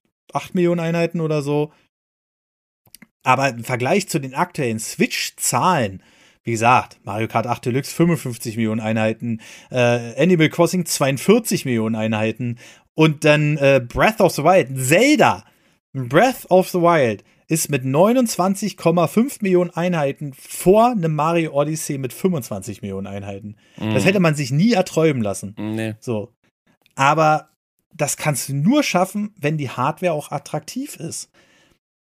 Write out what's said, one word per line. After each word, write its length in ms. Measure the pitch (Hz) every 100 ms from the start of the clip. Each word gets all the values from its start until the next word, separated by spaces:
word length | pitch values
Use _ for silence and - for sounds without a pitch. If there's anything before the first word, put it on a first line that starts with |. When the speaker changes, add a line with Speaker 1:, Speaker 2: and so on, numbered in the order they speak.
| _ _ _
Speaker 1:
acht 240 | - - 185
Millionen 240 | 170 175
Einheiten 400 | 165 170 170 170
oder 220 | 156 151
so. 320 | 143 147 151 _ _ _ _ _ _ _ _ _ _ _ _ - - _
Aber 260 | 139 127 135
im 160 | 117 113
Vergleich 420 | 123 127 190 -
zu 120 | 160
den 160 | 135 135
aktuellen 440 | 180 - 123 110
Switch-Zahlen, 1200 | - - 240 - - - - 123 165 170 107 95 - _ _ _ -
wie 60 |
gesagt, 500 | 113 113 123 - -
Mario 240 | - 101 113
Kart 180 | 117 120
acht 200 | 117 131
Deluxe 280 | 127 -
fünfundfünfzig 640 | - 170 165 131 117 120 110
Millionen 240 | 110 110
Einheiten, 600 | 110 113 110 110 117 110 - - -
äh, 460 | 127 120 120 117 120
Animal 300 | 170 175 156
Crossing 360 | - 170 185 165
zweiundvierzig 800 | - 139 135 - 233 220 170 139
Millionen 300 | 117 110 113
Einheiten 640 | 110 107 110 110 123 117 - - _
und 300 | - 156 147
dann, 340 | 151 151 147 147
äh, 220 | 139 135 120
Breath 340 | 127 180 220
of 140 | 175
the 100 | -
Wild, 340 | 151 185 135 131
Zelda, 680 | 127 170 269 294 135 98 - _ _ _ _
Breath 560 | 135 120 147 254 247 -
of 200 | 185 185
the 100 | 180
Wild 440 | 170 165 123 101 _ _ _
ist 220 | 160 -
mit 160 | 143 131
neunundzwanzig 920 | 139 202 254 233 - 185 196 202 -
Komma 320 | 170 175 160
fünf 340 | 208 277 -
Millionen 280 | 196 180 175
Einheiten 640 | - 180 170 139 139 147
vor 580 | 135 - - 175 214 240
einem 240 | 226 160 151
Mario 380 | 156 170 160
Odyssey 440 | 139 147 156 - 139
mit 140 | 131
fünfundzwanzig 680 | - 190 165 - 101 90 98
Millionen 260 | 101 95 98
Einheiten. 480 | 101 101 98 107 - _ -
Das 260 | 107 110
Speaker 2:
Mhm. 40 | 107
Speaker 1:
hätte 120 | 196
man 160 | 170 147
sich 160 | 127
nie 220 | 139 220
erträumen 480 | 196 185 160 160 131
lassen. 340 | 101 95 98 107
Speaker 2:
Nee. 380 | 107 110 110 107
Speaker 1:
So. 340 | - 107 101 _ _ _ _ _ _ -
Aber 540 | 139 156 156 151 - _ _ _ _
das 240 | - 143 -
kannst 320 | 156 135 -
du 60 | 139
nur 280 | 165 294
schaffen, 500 | - 180 185 208 208 -
wenn 200 | 147 156
die 120 | 127
Hardware 440 | - 135 156 180
auch 180 | 151 -
attraktiv 640 | 147 - 151 - 254 285 -
ist. 320 | 156 - - _ _ _ _ _ _ _ _